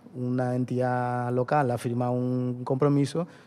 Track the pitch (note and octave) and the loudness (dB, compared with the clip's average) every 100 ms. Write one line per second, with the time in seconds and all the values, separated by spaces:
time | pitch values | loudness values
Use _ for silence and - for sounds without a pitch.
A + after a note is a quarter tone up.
0 | - B2+ B2 B2+ B2+ B2+ B2 B2 B2+ B2 | -16 -6 -2 0 0 0 0 0 0 0
1 | B2 B2 A#2+ B2 B2 D3+ B2+ A#2+ A#2+ A#2+ | 0 -2 0 0 2 2 2 0 -2 -2
2 | B2 B2 B2+ B2+ B2 B2 B2+ C3+ C#3+ C#3+ | 0 0 0 0 -2 -4 -2 2 4 4
3 | C3+ D#3+ F3 - | 2 -2 -6 -10